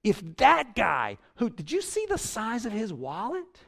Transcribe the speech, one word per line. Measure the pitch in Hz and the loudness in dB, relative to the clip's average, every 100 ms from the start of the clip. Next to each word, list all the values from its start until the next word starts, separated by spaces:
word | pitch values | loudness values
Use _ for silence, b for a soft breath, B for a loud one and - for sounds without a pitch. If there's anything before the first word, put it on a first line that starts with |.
If | 214 - 165 165 | 2 0 -4 4
that | 269 320 262 | 6 6 2
guy | 202 196 139 107 101 b - | 0 2 2 -2 -6 b -4
who, | 240 | -4
did | - 156 | -4 -4
you | 349 | -4
see | 370 427 427 | -2 -4 -2
the | 392 | -2
size | - 220 220 240 226 | -4 -4 -4 -4 -4
of | |
his | 208 220 | -4 -4
wallet? | 139 131 160 220 359 349 - | -6 -8 -6 -4 -6 -8 -20